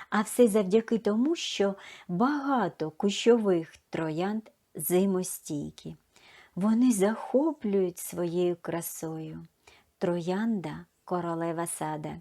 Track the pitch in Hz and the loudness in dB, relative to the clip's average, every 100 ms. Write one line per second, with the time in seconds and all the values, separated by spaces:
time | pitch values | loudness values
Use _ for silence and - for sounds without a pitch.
0 | - 208 214 - 240 208 185 220 226 226 | -4 -2 0 4 6 6 4 2 2 0
1 | 208 214 269 339 - - 202 196 - - | 0 2 2 0 -4 0 0 -2 -12 -18
2 | - 175 247 294 277 262 180 - 156 - | -6 0 2 0 0 0 0 -2 -6 -2
3 | 202 196 233 233 208 175 160 - _ 165 | -2 2 4 6 4 2 0 -12 _ -6
4 | 160 156 190 220 - _ _ - 160 180 | -4 -2 -4 -4 -8 _ _ -8 0 2
5 | 196 185 180 - - 147 151 - 160 160 | 4 2 -2 -8 -8 -6 -8 -10 -16 -16
6 | _ _ - - - - 202 220 254 208 | _ _ -20 -20 -14 -2 2 4 4 4
7 | 196 220 - 247 320 294 214 196 180 170 | 2 0 0 2 2 0 0 2 0 -2
8 | - 170 175 170 180 175 - 165 170 - | -10 -4 -2 0 0 -2 -4 -6 -6 -8
9 | 160 160 156 160 165 _ _ - _ _ | -8 -8 -8 -12 -16 _ _ -20 _ _
10 | 190 175 165 185 226 214 156 160 175 _ | -2 0 -2 -2 0 -2 -4 -10 -14 _
11 | - 180 170 165 170 165 170 - 156 156 | -6 -4 -2 -2 -4 -4 -6 -6 -6 -6
12 | 151 160 | -8 -10